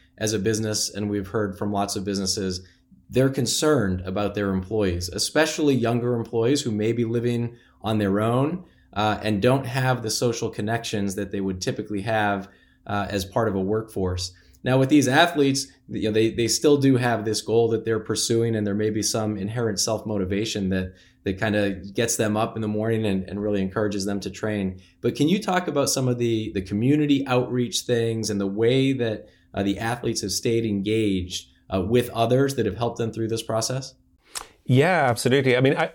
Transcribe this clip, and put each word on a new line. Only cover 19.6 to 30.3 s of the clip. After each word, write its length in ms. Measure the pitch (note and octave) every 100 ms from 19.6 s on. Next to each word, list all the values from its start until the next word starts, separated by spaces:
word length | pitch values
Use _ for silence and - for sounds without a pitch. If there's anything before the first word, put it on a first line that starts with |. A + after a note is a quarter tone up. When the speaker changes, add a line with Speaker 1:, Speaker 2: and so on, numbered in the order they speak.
| A2+ F#2+
Speaker 1:
self-motivation 920 | - G#2+ A2 G#2 F2+ G2+ A2 G#2 F#2+
that, 240 | F#2+ F2+ - - _
that 160 | G2+ F#2+
kinda 320 | A2 G#2 G2+ F#2 F#2
gets 220 | - A#2 -
them 200 | G#2+ G#2+
up 200 | A2+ A2
in 60 |
the 60 | G#2+
morning 380 | G#2+ A2 A2+ G#2+
and, 160 | F#2+ F#2
and 120 | G2+
really 220 | G#2 G2+
encourages 420 | F#2+ A2+ G#2+ G2
them 140 | G2 G2+
to 120 | G2
train. 500 | - G#2+ G#2 F#2+ F#2 - _
But 140 | A#2+
can 140 | A2+ D3
you 120 | G3
talk 280 | G3 F3+ F3+
about 220 | C#3+ C3+
some 180 | C#3 B2+
of 100 | A#2+
the, 320 | A#2 A2 A2
the 80 | G2
community 640 | F#2 G#2 B2+ D3+ D3 C#3 C3+
outreach 540 | B2+ B2 B2 A#2+ -
things 480 | - A#2 A#2 A2+ G#2+
and 100 | G2+
the 80 | G2
way 440 | G2+ A#2 C3 C3+
that, 340 | B2+ A#2 G#2 - _ _
uh, 80 | -
the 160 | G2+ G2
athletes 440 | A2+ B2 B2 A2
have 100 | G2+